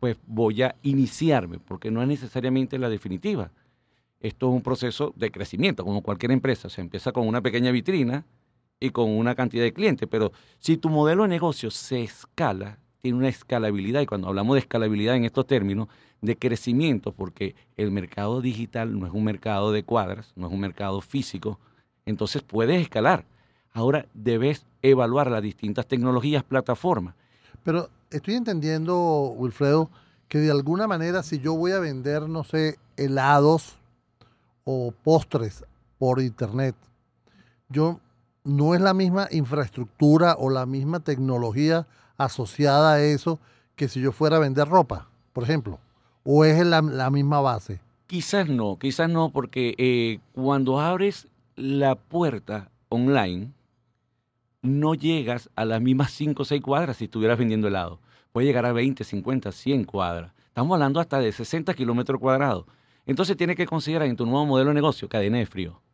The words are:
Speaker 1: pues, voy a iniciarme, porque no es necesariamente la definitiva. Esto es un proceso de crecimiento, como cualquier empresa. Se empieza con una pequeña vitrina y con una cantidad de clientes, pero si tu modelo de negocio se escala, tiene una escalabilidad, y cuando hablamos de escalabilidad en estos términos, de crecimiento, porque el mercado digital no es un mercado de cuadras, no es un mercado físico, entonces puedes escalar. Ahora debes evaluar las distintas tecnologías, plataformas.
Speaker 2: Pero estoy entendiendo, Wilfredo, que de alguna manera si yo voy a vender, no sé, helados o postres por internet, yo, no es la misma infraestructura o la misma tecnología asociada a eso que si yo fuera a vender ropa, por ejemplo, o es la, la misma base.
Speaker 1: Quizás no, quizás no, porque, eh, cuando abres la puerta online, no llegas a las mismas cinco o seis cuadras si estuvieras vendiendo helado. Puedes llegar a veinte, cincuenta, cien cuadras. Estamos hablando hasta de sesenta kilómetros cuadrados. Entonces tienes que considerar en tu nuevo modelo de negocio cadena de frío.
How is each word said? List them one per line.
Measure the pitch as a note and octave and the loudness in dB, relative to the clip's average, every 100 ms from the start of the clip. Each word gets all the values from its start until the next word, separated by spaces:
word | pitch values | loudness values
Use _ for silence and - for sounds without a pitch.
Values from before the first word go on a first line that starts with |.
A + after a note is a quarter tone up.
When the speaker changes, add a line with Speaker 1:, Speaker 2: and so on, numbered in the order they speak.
Speaker 1:
pues, | B2+ A2 - | -4 -4 -6
voy | A2 A2+ A2 | 0 0 2
a | B2+ - | 0 -2
iniciarme, | C#3+ C3+ B2+ - D#3+ C3 F2 F2 | -2 2 0 0 2 2 0 -10
porque | - F#2 A2 | -12 -10 -6
no | A2+ | -2
es | B2+ | -2
necesariamente | C#3+ A#2+ C3 B2+ C3 B2+ C3 | -4 -6 -6 -2 0 -2 -4
la | B2 | -4
definitiva. | G#2 G2 F2+ G3+ F3+ E2+ _ _ _ _ _ _ _ | -4 -6 -6 -4 -4 -6 _ _ _ _ _ _ _
Esto | A2 - C3 | -10 -2 0
es | |
un | B2 | 0
proceso | B2 C3 B2 - D3 - | 0 -4 -4 -4 -6 -4
de | A2 | -6
crecimiento, | F#2+ G2 F#2 F#3 A2 | -6 -8 -2 -2 -2
como | F#2 G2+ | -4 -4
cualquier | - F#2+ A#2+ | -4 -4 0
empresa. | C3 C3+ A#2 F#2+ | 0 0 -4 -6
Se | - | -12
empieza | F2 G2 B2+ | -12 -8 -6
con | B2 A2 | -2 -2
una | A#2+ | 0
pequeña | A#2+ A#2 B2 | 0 0 2
vitrina | B2 A#2+ F#3 A#2+ C#3 - _ _ _ _ - | 2 0 0 0 -2 -8 _ _ _ _ -8
y | C3 | -4
con | A#2+ A2+ | 0 2
una | G#2+ A#2+ | 2 0
cantidad | B2 B2 A#2 | 0 -2 0
de | A#2 | 0
clientes, | D#3+ G#3 C3+ G#2 | 2 0 0 -2
pero | A2+ G#2 - _ _ | 0 -2 -4 _ _
si | - D#3+ | -2 0
tu | E3 | 2
modelo | D#3 D3+ F3+ | 2 4 4
de | G#3+ | 2
negocio | E3+ E3+ - A2 | 0 -2 -2 -6
se | - - B2+ | -10 -6 -6
escala, | A2 - - - D3 F#2+ G2+ G#2+ _ _ | -6 -10 -14 -4 -2 -4 -8 -16 _ _
tiene | B2+ B2 | -4 0
una | C3 | -2
escalabilidad, | B2 - A#2+ G#2+ G2+ G2 C#3 | -2 -4 -2 -2 -2 -2 -2
y | C#3+ | -2
cuando | G2+ F#2 | -4 -4
hablamos | G2 A2 | -2 0
de | C#3 | 0
escalabilidad | - A#2 A2 G#2 G#2+ B2+ | 0 -2 -2 0 0 0
en | A#2 | 0
estos | - B2+ | -2 0
términos, | C3 G2 G2 A2 _ _ _ | 0 0 -4 -6 _ _ _
de | G#2+ A#2 | -6 -2
crecimiento, | B2+ A#2 B2 B2 D#3+ A2 G#2 | -2 -2 -2 0 2 0 -4
porque | - F#2 - G2 - _ - | -8 -10 -8 -8 -10 _ -6
el | G#2 | -4
mercado | G2 F2 - G2+ B2+ | -2 -6 -6 -4 -2
digital | B2+ A2 A#2 A#2 A2+ G#2 | -4 -4 -6 -6 -6 -4
no | F#2 | -4
es | |
un | G2+ | -2
mercado | G#2+ G2 A2 G2+ G#2+ | -2 -2 -4 -2 0
de | G#2+ | 0
cuadras, | - A#2 F#2+ G2 - - | 0 -2 -2 -6 -14 -12
no | F2 | -6
es | |
un | G2 | -4
mercado | G2 E2+ G2 G2 | -6 -6 -6 -6
físico, | - C#3 - F#2 G#2+ G2+ _ _ _ _ | -6 -6 -6 -8 -8 -10 _ _ _ _
entonces | - G#2 G#2+ C#3+ | -8 -4 -4 -6
puedes | - G#2+ A2+ F3+ | -6 -2 0 0
escalar. | E3 A2 C3 F3 - _ _ _ _ | 0 0 2 0 -4 _ _ _ _
Ahora | A#2 A#2+ C#3+ - | -2 0 0 -4
debes | A2+ A2 A2+ C3+ C#3+ _ _ | -6 -2 0 0 -4 _ _
evaluar | C3+ C3 A#2 C3+ C3 | 4 4 4 2 0
las | A2 | 0
distintas | G#2 - G#2 G#2 - | -4 -6 -6 -4 -2
tecnologías, | C3 B2+ B2 C#3 D3 | 0 0 0 0 -2
plataformas. | - C3+ B2+ A#2+ F3+ C3+ F2 - _ _ _ - | 0 -2 -2 -2 -2 -2 -4 -12 _ _ _ -10
Speaker 2:
Pero | E3 E3 - _ _ | -4 -4 -4 _ _
estoy | D3+ - | -10 -6
entendiendo, | A#3+ A#3 E3+ D#3 D#3+ E3 F3+ E3+ D3+ C3+ A2+ | -4 -4 -4 -2 -2 -2 0 2 0 -2 -4
Wilfredo, | B2 - C#3 D#3 D#3 - _ _ - | -6 0 2 2 0 -6 _ _ -4
que | D3+ | 0
de | D#3 | 2
alguna | C#3+ C#3 F3+ G#3+ | 2 0 0 0
manera | E3+ E3+ F3+ | -2 -2 -2
si | D#3+ D#3 | -4 -4
yo | C#3+ | -2
voy | D#3+ F3 | -2 0
a | F#3+ | -2
vender, | E3 C3 C#3 D3 D#3 | -2 -4 -4 -4 -4
no | D#3+ | -6
sé, | - D#3+ D#3 - _ - | -4 -2 -2 -4 _ -4
helados | C#3 C3+ C3+ C#3+ D3 D#3+ - - _ _ _ _ _ _ _ _ | -2 2 4 6 6 4 0 -20 _ _ _ _ _ _ _ _
o | - C3 A#2+ - | -6 -4 -4 -4
postres | D#3 D#3+ - C#3 A2 - - _ _ - | 2 2 2 -4 -4 -10 -20 _ _ -4
por | B2+ B2+ | 0 0
internet, | C3 A2+ A2 B2 C3+ - _ _ _ _ _ _ _ _ - | 0 -4 -4 -2 -2 -4 _ _ _ _ _ _ _ _ -6
yo, | C3+ D#3+ E3+ _ _ _ _ | 0 0 -2 _ _ _ _
no | C#3 C#3+ D3+ | -2 2 4
es | F3 | 4
la | F#3+ | 4
misma | F#3+ F#3 F#3+ G3 | 2 2 0 0
infraestructura | D#3+ B2 D3 A#2 - A#2 - D3 D#3 F3 D#3+ | -2 -2 -2 -4 -6 -10 2 6 8 6 4
o | C3 | 0
la | C3 B2+ | -2 -2
misma | C3+ C#3+ E3+ | -4 -2 -4
tecnología | D#3+ C3 C3 B2 A#2 A#2 D3+ E3 D#3 _ _ - | -4 -2 0 0 -2 0 2 2 -2 _ _ -4
asociada | C#3 - A2+ - C#3+ C#3 D#3 | -4 -4 -6 0 4 6 8
a | D3 | 6
eso | D3 C#3+ E3+ D#3+ _ _ _ - | 4 2 0 -4 _ _ _ -4
que | C#3+ | -4
si | C3 | 0
yo | C3 | -2
fuera | - D#3 D#3+ | 2 4 4
a | |
vender | C#3 C3+ D3 | 4 2 4
ropa, | F#3 C3 F#2+ - _ _ | 4 4 -2 -12 _ _
por | B2+ | -6
ejemplo, | A#2+ D#3 G#2+ D#2+ _ _ _ _ | -2 -2 -4 -10 _ _ _ _
o | C3+ D3 | 2 6
es | D#3 D#3 F3 | 6 6 6
la, | D#3+ | 4
la | D3+ C3 C3 | 2 0 0
misma | C#3+ C#3+ D3 | 2 2 2
base. | C3+ A2 - F#2 - _ - | 2 0 -4 -12 -14 _ -10
Speaker 1:
Quizás | F3 - G3+ E3 | -8 -2 0 0
no, | B2+ G#2 F#2+ | 0 -2 -2
quizás | C3+ - E3 | -2 0 0
no, | E3 D#3+ | 2 0
porque, | C#3 A#2+ C3 A#2+ - | -2 -4 -2 -2 0
eh, | B2+ B2 A2+ G#2+ - | 2 2 0 -4 -10
cuando | C3 C3 C#3 C3 C3+ | -4 0 2 2 2
abres | D#3+ F3+ G3+ - - _ _ - | 0 0 0 -2 -12 _ _ -10
la | C3+ C#3 C3+ C3 | -4 0 2 0
puerta | _ E3+ D#3+ A2 - G#2 F#2 _ - | _ -2 0 -2 -6 -10 -10 _ -6
online, | A#2 B2+ C#3 F#2+ F2+ A#2 - _ _ _ _ _ _ _ _ _ _ | 0 2 2 2 -4 -10 -14 _ _ _ _ _ _ _ _ _ _
no | B2+ C#3+ D#3 | -2 2 2
llegas | D#3+ D#3 D#3+ A#2+ B2 - | 0 0 0 -2 -6 -6
a | - | -4
las | A2 A2+ | -2 0
mismas | B2+ C3 C#3 | 2 2 2
cinco | - D3+ C#3 | -2 -4 -2
o | |
seis | C3+ D3 | -2 -4
cuadras | C3 C#3+ E3 A#2 | 0 0 -2 -4
si | |
estuvieras | A2 A2+ A2 A#2 | -8 -2 2 2
vendiendo | A#2 A2 G#2 | 2 0 0
helado. | G2 F2 F2 _ _ _ | -2 -4 -10 _ _ _
Puedes | A#2 C#3 | 0 2
llegar | B2 A#2+ | 2 0
a | |
veinte, | A#2 C3 C3 | 0 0 -2
cincuenta, | G#2+ G2+ A#2+ C3 G2+ | -6 -6 -4 -4 -4
cien | - C3 C#3 | -6 -2 -2
cuadras. | F#2+ G2 F2+ E2+ E2+ _ _ | -2 -2 -2 -4 -10 _ _
Estamos | - C#3+ | -2 0
hablando | F#3 C#3 D3+ | 2 2 0
hasta | E3 C3+ | 0 0
de | A#2 | 0
sesenta | G2+ A2+ E3 D#3+ | -2 -6 -4 -4
kilómetros | E3 A#2+ A#2+ B2 C3+ | -4 -2 -2 -2 -2
cuadrados. | C3 C3 C#3 F#2+ - _ _ _ - | 0 2 0 -2 -6 _ _ _ -4
Entonces | C#3 F#3 E3 | -2 0 0
tienes | E3+ E3 | -2 -2
que | F3 | -2
considerar | D#3+ D3+ D#3+ C#3+ | -4 -2 -2 0
en | A#2 | -2
tu | A#2 | 0
nuevo | C3+ | 0
modelo | D3 C3 C#3 | 2 2 4
de | |
negocio | D3 D3 - - | 4 2 0 -4
cadena | A2 G2+ A#2+ | -2 0 0
de | G#2 | -2
frío. | F#2+ F2 F2 _ | -6 -8 -10 _